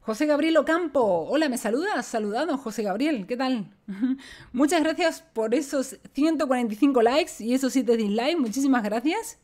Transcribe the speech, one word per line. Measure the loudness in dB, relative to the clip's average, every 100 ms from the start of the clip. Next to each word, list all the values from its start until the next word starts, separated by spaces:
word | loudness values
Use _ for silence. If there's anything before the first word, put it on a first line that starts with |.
José | -6 -2
Gabriel | 0 2 4 2
Ocampo, | 2 0 0 0 2 2 0
hola, | 0 0
¿me | -2
saludas? | -2 -2 -2 -4 -4
Saludado, | -4 -4 -4 -2 -4
José | -6 -6
Gabriel, | -4 -2 -2 -2 -4
¿qué | -4
tal? | -2 -2 -4 -14 -14
<laughs> | -4 -2 -2 -6 -20 -10
Muchas | 0 2 4
gracias | 2 2 0 0
por | -10 -6 0
esos | 0 0 -4 -4 -8 -12
ciento | 0 0 2 0
cuarenta | 0 0
y | 2
cinco | 4 6
likes | 4 4 0 -6
y | -2
esos | 0 2
siete | 0 2 2
dislikes, | 2 0 0 0
muchísimas | -2 0 2 2
gracias. | 2 -2 -2 -2 -6 -14